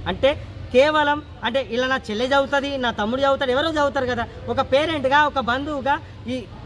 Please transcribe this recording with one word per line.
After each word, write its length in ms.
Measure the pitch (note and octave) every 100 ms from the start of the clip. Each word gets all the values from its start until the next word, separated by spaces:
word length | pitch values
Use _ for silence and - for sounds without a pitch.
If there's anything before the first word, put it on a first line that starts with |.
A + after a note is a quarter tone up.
| D#3+
అంటే, 360 | F#3 C4 D4+ - - -
కేవలం, 500 | A#3+ D4 D#4 D4 D4 - -
అంటే, 240 | A3+ C4 A#3+
ఇలా 160 | A#3 B3+
నా 120 | C4 B3+
చెల్లె 160 | G#3+ B3+
చదువుతుంది, 500 | C#4 C4+ C#4 C#4 C#4
నా 140 | A#3+
తమ్ముడు 300 | A3 G#3+ C4
చదువుతాడు, 300 | C4+ C4+ C4+
ఎవరో 200 | B3 E4
చదువుతారు 340 | D#4 C#4+ C#4+ B3
కదా, 220 | A#3+ A3+ - -
ఒక 140 | A#3+
పేరెంట్గా, 640 | C4+ C4 D#4+ D#4 C4 C#4+ D4
ఒక 120 | C4+
బంధువుగా, 640 | A#3 B3+ C#4+ C#4+ B3+ D4 - - A3+
ఈ, 160 | B3+ G3+ -